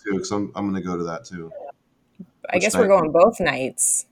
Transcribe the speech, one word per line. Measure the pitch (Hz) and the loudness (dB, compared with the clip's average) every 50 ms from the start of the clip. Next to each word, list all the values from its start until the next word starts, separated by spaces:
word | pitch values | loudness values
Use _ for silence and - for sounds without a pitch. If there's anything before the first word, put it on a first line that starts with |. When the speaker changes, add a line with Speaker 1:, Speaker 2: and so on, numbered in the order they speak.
| - | -4
Speaker 1:
to? | 104 98 92 | -4 -4 -4
'Cause | - - | -2 -4
I'm, | 104 104 101 95 - | -4 -4 -4 -6 -6
I'm | 95 101 | -4 -4
gonna | 101 95 95 90 | -2 -4 -4 -4
go | 92 90 | -4 -4
to | 87 85 | -4 -4
that, | 82 82 80 - | -6 -6 -8 -12
too. | - 90 85 82 82 80 - - - - _ _ _ _ _ _ _ _ _ - _ _ _ _ - | -12 -14 -14 -12 -12 -14 -14 -16 -16 -18 _ _ _ _ _ _ _ _ _ -20 _ _ _ _ -2
Speaker 2:
I | - | -2
Speaker 1:
Which | 180 190 | 0 0
Speaker 2:
guess | 220 - | 0 2
we're | 254 226 | 2 4
Speaker 1:
night? | 196 196 180 | 6 6 4
Speaker 2:
going | 160 156 151 | 4 4 6
both | 170 185 233 - - | 6 6 6 4 2
nights. | 180 147 135 127 131 120 - - - - - - - _ | -2 -2 0 -2 -4 -6 -4 -2 -2 0 0 -2 -4 _